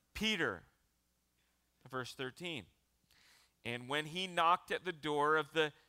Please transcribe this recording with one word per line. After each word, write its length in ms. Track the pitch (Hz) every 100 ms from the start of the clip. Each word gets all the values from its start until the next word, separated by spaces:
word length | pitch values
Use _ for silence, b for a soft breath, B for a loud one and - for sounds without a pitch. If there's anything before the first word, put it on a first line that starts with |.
| _ -
Peter. 480 | 214 202 131 87 - _ _ _ _ _ _ _ _ _ _ _ 131
Verse 240 | 131 120
thirteen. 520 | - 131 - 175 147 90 _ _ _ _ b b b b _
And 240 | 113 120 123
when 200 | 147 151
he 180 | 170 190
knocked 460 | 175 165 180 -
at 120 | 165
the 80 | 175
door 460 | 160 147 147 147 156
of 160 | 147
the 180 | 160 151 b